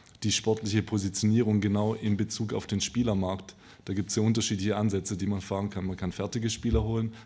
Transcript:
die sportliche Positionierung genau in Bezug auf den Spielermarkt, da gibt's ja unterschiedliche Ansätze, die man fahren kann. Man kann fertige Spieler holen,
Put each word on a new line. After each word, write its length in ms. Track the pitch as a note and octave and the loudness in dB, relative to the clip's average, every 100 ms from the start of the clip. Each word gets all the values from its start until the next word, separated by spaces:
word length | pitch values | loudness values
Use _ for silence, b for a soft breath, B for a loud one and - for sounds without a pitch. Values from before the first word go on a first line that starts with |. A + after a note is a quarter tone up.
| B B | B B
die 80 | G#2+ | 0
sportliche 540 | - - A2 G#2+ G#2+ | 0 2 0 2 0
Positionierung 760 | G2 G#2+ F#2+ F#2 G#2+ A2+ A2 G#2 | 2 0 0 0 4 4 4 4
genau 340 | G#2 G#2 G#2+ | 2 2 0
in 220 | A2 G#2+ G2+ | 0 0 0
Bezug 360 | G#2+ - A2 | 0 -2 -4
auf 160 | A2 - | -4 -2
den 120 | G2+ | -2
Spielermarkt, 760 | - A#2 B2 G2 F#2 F#2+ - - B B - | -2 0 2 2 0 -4 -8 -20 B B -4
da 60 | |
gibt's 220 | G2 G2 | -4 0
ja 80 | - | 2
unterschiedliche 540 | A2 A2+ G#2 G#2 G2 G2+ | 4 2 0 0 0 2
Ansätze, 400 | G#2+ G2 F2+ F#2+ | 0 0 -2 -4
die 100 | F#2+ | -2
man 140 | G2+ | -4
fahren 280 | - G2 G2+ | -2 -2 -2
kann. 180 | G2 F#2+ | -4 -6
Man 100 | F#2 | -4
kann 160 | F#2 | -6
fertige 360 | - G2 A#2+ A2+ | -4 -4 -2 -2
Spieler 360 | - B2 A2+ | -2 0 2
holen, 280 | A2 A2+ A2+ A2 | 2 0 -2 -6